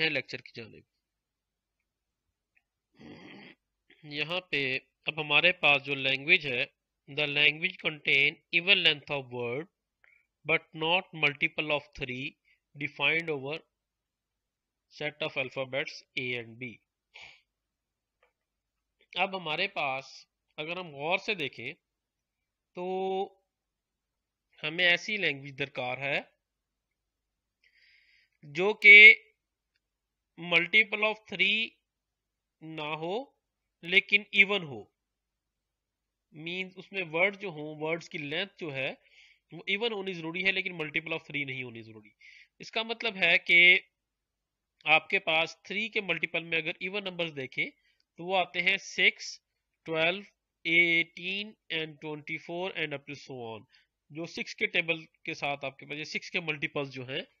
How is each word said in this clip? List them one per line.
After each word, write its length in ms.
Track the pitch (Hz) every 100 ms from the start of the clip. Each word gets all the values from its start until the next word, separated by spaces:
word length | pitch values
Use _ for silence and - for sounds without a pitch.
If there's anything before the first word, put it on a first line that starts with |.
हैं 100 | 160
लेक्चर 300 | 143 - 127
की 120 | - -
जानिब। 280 | 107 76 _ _ _ _ _ _ _ _ _ _ _ _ _ _ _ _ _ _ _ _ _ _ 151 151 165 143 - - _ _ _ - 147
यहाँ 280 | 147 151 180 -
पे 100 | 143 135 131 _ _ -
अब 100 | 156
हमारे 300 | 151 147 170 180
पास 180 | 147 139
जो 120 | 135 139
लैंग्वेज 500 | 135 135 143 180 147
है, 200 | 123 139 _ _ _ -
the 180 | 143 147
language 500 | 143 147 151 180 185
contain 560 | 170 151 156 139 143 170 -
even 300 | 170 175 196
length 260 | 165 147 -
of 220 | 143 127
word 340 | 123 120 127 175 _ _ _ _ _ _ _
but 240 | 143 160 -
not 340 | 156 160 180 185
multiple 600 | 160 147 139 160 - 151 147
of 120 | - -
three 400 | 131 127 147 _ _ _ _
defined 580 | 143 147 - 143 160 170 143
over 200 | 135 160 _ _ _ _ _ _ _ _ _ _ _ _ _
set 320 | - 151 147 156
of 100 | 147
alphabets 580 | 131 135 127 135 156 - - -
A 100 | 123 120
and 180 | 113 113
B। 80 | 123 101 _ _ _ - - - _ _ _ _ _ _ _ _ _ _ _ _ _ _ _ _ _
अब 220 | 175 190
हमारे 320 | 190 160 156 196
पास 380 | 180 143 135 135 - - _ _ -
अगर 200 | 156 175
हम 140 | 175
गौर 260 | 139 156 196 -
से 80 |
देखें 400 | 202 135 - 120 170 _ _ _ _ _ _ _ _ _ -
तो 100 | 180 185 190 190 196 _ _ _ _ _ _ _ _ _ _ _ _ -
हमें 260 | 156 170
ऐसी 320 | 175 175 - 208
लैंग्वेज 360 | 165 139 139 135
दरकार 420 | 139 - 123 127
है 180 | 139 160 262 _ _ _ _ _ _ _ _ _ _ _ _ _ _ _ _ _ _ _ _ _
जो 280 | 147 143 196 214
कि 100 | 208 208 214 - - _ _ _ _ _ _ _ _ _ _ -
multiple 640 | 175 170 175 214 208 208 214
of 120 | 214 -
three 260 | 180 190 214 226 _ _ _ _ _ _ _ _ _
ना 240 | 156 156 151 156
हो 80 | 165 214 277 _ _ _ _ _
लेकिन 420 | 170 190 - 202 208 202
even 280 | 196 202 156
हो, 120 | 113 95 _ _ _ _ _ _ _ _ _ _ _ _ _ _
मीन्स 440 | 156 165 185 185 185
उसमें 240 | 170 196 170
वर्ड 260 | 160 196 196
जो 140 | 196
हों, 260 | 151 151 151
वर्ड्स 300 | 156 165 -
की 100 | 170
लेंथ 380 | 143 160 196 -
जो 100 | 165
है 200 | 135 139 247 _ - - _ _
वो 120 | 156 -
even 220 | 202 233
होनी 220 | 208 190
ज़रूरी 280 | 175 160 175
है 100 | 190
लेकिन 260 | 190 190 175
multiple 400 | 156 160 160 160
of 100 | -
three 180 | 143 139
नहीं 160 | 131
होनी 180 | 123 113
ज़रूरी। 340 | 110 110 - _ - - - -
इसका 240 | - 226
मतलब 320 | 226 226 233 190
है 200 | 170 180
कि 200 | - 175 175 185 - _ _ _ _ _ _ _ _ _ 151
आपके 320 | 156 - 196 170
पास 300 | 160 165 - -
थ्री 220 | 202 220
के 120 | 220 190
मल्टीपल 360 | 160 170 170
में 140 | 165 165
अगर 280 | 160 - 180
even 160 | 202 196
नंबर्स 260 | 175 170
देखें 320 | 143 131 - 277 - _ _ _ -
तो 60 |
वो 100 | 175 190
आते 240 | 175 180
हैं 180 | 180 190 -
सिक्स, 500 | - 196 - - - _ _ _ _ 160
ट्वेल्व, 380 | 160 165 196 196 _ _ _
एटीन 920 | 170 170 170 165 165 - 180 196 214 - - 160
and 240 | 160 147
twenty 400 | 156 151 147 156
four 260 | - 170 190 175
and 220 | 156 139
up 120 | 143
to 140 | 139
so 200 | - 131 117
on। 260 | 110 - _ _ _ _
जो 160 | 151 165
सिक्स 280 | - -
के 120 | - 214
टेबल 340 | 185 165 165 160 _
के 100 | -
साथ 300 | 156 147 143
आपके 220 | 135 135 143
पास, 120 | 147
ये 60 |
सिक्स 240 | 151 185 -
के 100 | 190
मल्टीपल्स 480 | 160 151 151 147 139
जो 140 | 131
हैं 180 | 123 143 269 _